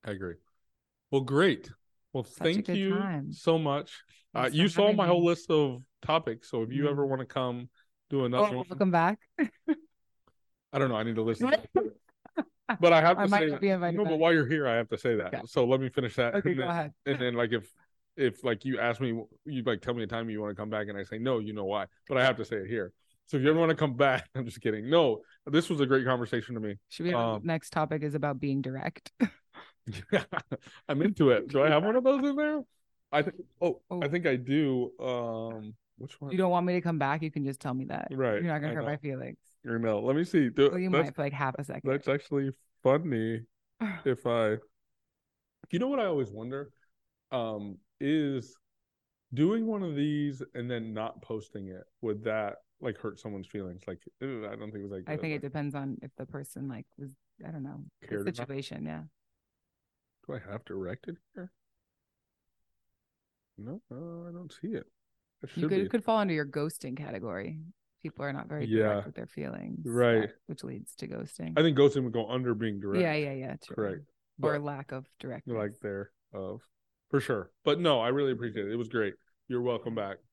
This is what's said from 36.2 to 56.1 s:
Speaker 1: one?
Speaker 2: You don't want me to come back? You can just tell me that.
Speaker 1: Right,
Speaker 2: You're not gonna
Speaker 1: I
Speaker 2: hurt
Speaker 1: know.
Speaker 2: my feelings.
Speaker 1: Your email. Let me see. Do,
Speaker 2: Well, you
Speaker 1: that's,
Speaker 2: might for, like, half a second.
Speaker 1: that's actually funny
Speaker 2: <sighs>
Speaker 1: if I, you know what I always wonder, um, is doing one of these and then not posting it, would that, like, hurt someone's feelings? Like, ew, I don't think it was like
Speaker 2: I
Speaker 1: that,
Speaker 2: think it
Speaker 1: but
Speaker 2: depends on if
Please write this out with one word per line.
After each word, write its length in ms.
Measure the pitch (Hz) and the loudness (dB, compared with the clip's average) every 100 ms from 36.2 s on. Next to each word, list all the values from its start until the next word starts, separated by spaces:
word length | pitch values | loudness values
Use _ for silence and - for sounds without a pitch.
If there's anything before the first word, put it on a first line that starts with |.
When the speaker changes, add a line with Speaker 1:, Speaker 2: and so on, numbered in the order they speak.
Speaker 1:
one? 100 | 143 | -6
Speaker 2:
You 60 | 185 | 0
don't 120 | 185 | 2
want 120 | 175 | 2
me 80 | 180 | 2
to 60 | 180 | 0
come 180 | 175 160 | 0 0
back? 220 | 139 151 | 0 0
You 100 | 156 | -4
can 120 | 151 | -4
just 160 | 135 135 | -4 -4
tell 140 | 143 | -6
me 100 | 127 131 | -6 -4
that. 220 | - - | -6 -6
Speaker 1:
Right, 220 | 131 127 104 | 0 2 2
Speaker 2:
You're 100 | 170 | 0
not 80 | 151 | 0
gonna 120 | 147 | -2
Speaker 1:
I 40 | 117 | -2
Speaker 2:
hurt 40 | |
Speaker 1:
know. 40 | 143 | -4
Speaker 2:
my 100 | 147 | -4
feelings. 420 | 147 131 127 - _ _ | -6 -6 -8 -12 _ _
Speaker 1:
Your 120 | - 113 | -4 -2
email. 260 | 117 104 | 2 2
Let 120 | 113 143 | 2 2
me 80 | |
see. 240 | 180 180 127 | 4 4 4
Do, 200 | 110 139 | 6 4
Speaker 2:
Well, 80 | 180 | 4
you 100 | 185 | 2
Speaker 1:
that's, 160 | 180 147 | 2 2
Speaker 2:
might 60 | 143 | -2
for, 60 | |
like, 100 | 143 | -4
half 220 | 139 135 131 | -2 -4 -4
a 60 | |
second. 240 | 143 139 139 | -8 -6 -2
Speaker 1:
that's 180 | 139 - | -2 0
actually 420 | 139 - 143 139 - _ _ | -2 0 -2 -2 -6 _ _
funny 600 | 131 139 165 120 113 113 113 _ _ _ | 4 4 2 0 0 -4 -8 _ _ _
Speaker 2:
<sighs> 240 | 214 175 | -6 -4
Speaker 1:
if 220 | 139 123 123 | -2 -2 0
I, 300 | 117 110 107 - _ _ _ _ _ _ _ _ _ - | 2 2 0 -6 _ _ _ _ _ _ _ _ _ -4
you 80 | - | -2
know 100 | 254 | 0
what 120 | 277 | 0
I 60 | 208 | 0
always 240 | 156 117 | 0 -2
wonder, 400 | 101 117 135 143 _ _ _ _ _ _ | -6 -8 -8 -10 _ _ _ _ _ _
um, 460 | 131 113 107 101 95 _ _ | -4 -2 -4 -8 -12 _ _
is 560 | 139 156 143 135 117 _ _ _ _ _ _ _ _ | 0 2 2 -2 -6 _ _ _ _ _ _ _ _
doing 320 | 127 160 220 226 | 2 4 4 0
one 160 | 208 | -2
of 120 | 180 143 | -2 0
these 460 | 147 147 147 135 127 | 0 2 -2 -4 -10
and 160 | 127 120 | -8 -4
then 240 | 120 113 | -4 -4
not 280 | 107 113 - | -6 -6 -8
posting 460 | - 110 104 107 95 | -8 -8 -8 -12 -12
it, 140 | 92 - _ | -14 -18 _
would 200 | 117 104 | -4 -2
that, 320 | 113 110 104 - _ _ | -2 -2 -2 -6 _ _
like, 180 | 123 107 | -8 -6
hurt 200 | 110 - | -8 -10
someone's 260 | 110 101 95 | -10 -10 -10
feelings? 340 | 104 92 90 - | -8 -8 -10 -12
Like, 120 | 90 - _ | -12 -14 _
ew, 260 | 135 123 104 | -8 -8 -8
I 100 | 110 | -10
don't 140 | 107 | -10
think 40 | 107 | -10
it 60 | |
was 80 | 98 | -8
like 120 | 98 90 | -10 -8
Speaker 2:
I 80 | 151 | -6
Speaker 1:
that, 40 | |
Speaker 2:
think 140 | 160 | -6
it 80 | 147 | -6
Speaker 1:
but 60 | 139 | -6
Speaker 2:
depends 260 | 151 147 | -6 -6
on 240 | 139 139 123 | -6 -8 -8
if 80 | 123 | -12